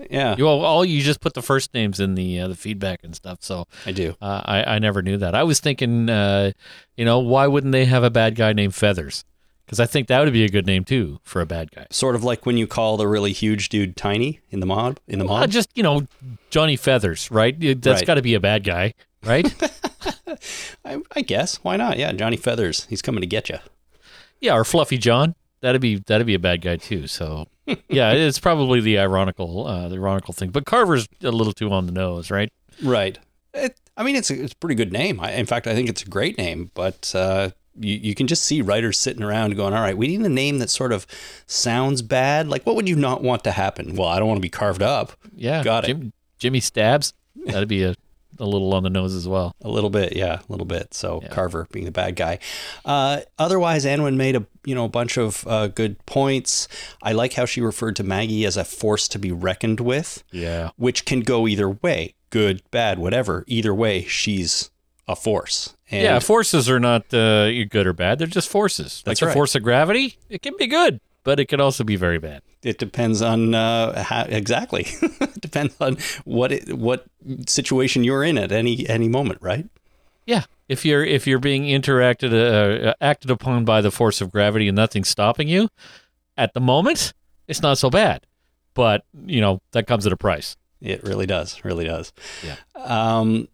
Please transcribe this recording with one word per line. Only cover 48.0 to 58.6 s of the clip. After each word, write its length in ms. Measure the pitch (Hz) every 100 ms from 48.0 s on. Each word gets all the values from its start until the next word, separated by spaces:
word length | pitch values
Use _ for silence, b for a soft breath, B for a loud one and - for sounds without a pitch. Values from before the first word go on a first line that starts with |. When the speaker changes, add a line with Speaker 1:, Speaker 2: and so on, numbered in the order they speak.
| _ _ _ -
Speaker 2:
a 60 | 104
little 260 | 101 95
on 100 | 95
the 60 | 92
nose 220 | 92 92
as 120 | 92 87
well. 300 | 95 87 -
Speaker 1:
A 60 | 110
little 220 | 110 104
bit, 240 | 104 95
yeah, 240 | - 92 80
a 140 | -
little 140 | 95 90
bit. 280 | 85 -
So 240 | - 90 82
Speaker 2:
Yeah. 60 | -
Speaker 1:
Carver 360 | - 90 85 80
being 120 | 104
the 60 | 87
bad 240 | 78 92
guy. 240 | 87 82 87 B B B B
Uh, 360 | - 143 135 143 - -
otherwise, 440 | 160 190 170 160
Anwin 320 | 139 143 147 131
made 200 | 135 127
a, 100 | 104 _
you 100 | - 127
know, 80 |
a 40 | 113
bunch 300 | 120 120 -
of, 260 | 113 - -
uh, 200 | 110 104
good 380 | - 110 95 -
points. 640 | 139 139 135 - - - B B B
I 100 | 107
like 200 | 110 123
how 100 | -
she 160 | 123 -
referred 360 | 113 - 113 101
to 60 |
Maggie 420 | 98 95 113 107 104
as 100 |
a 80 | 92